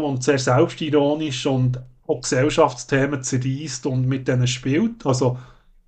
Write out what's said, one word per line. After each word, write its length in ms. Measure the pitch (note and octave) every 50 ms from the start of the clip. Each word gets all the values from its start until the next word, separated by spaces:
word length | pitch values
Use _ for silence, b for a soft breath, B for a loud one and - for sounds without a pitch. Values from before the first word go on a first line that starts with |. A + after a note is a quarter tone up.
| D3+
und 180 | C#3+ C3+ B2+
sehr 160 | B2+ D3 C#3+ C3
selbstironisch 1040 | B2+ C3+ B2 C3 E3+ E3+ - - D#3+ D3 D3 D3 C#3+ C#3+ D3+ D#3 D#3 D3+ B2+ - -
und 340 | D3 C3+ B2+ B2+ B2+ B2 B2 - - - _ _
auch 140 | - D3+ B2+
Gesellschaftsthemen 1000 | - - C#3+ B2+ C#3 D3+ - E3+ D#3 C#3 - - - - C#3+ C3 C#3 C#3 D3 C3 B2+
zerreißt 640 | - C3+ B2 B2 C3 C3 C#3 D#3+ D3 - - -
und 200 | C#3+ B2+ C3 B2+
mit 220 | C3 C3+ C3 - C#3
denen 180 | B2+ B2 B2
spielt. 580 | B2 - - - C3+ C#3 E3+ A3+ A#3 - - -
Also 320 | C#3 B2 B2+ C3 B2 B2+ B B B B B B B B _ _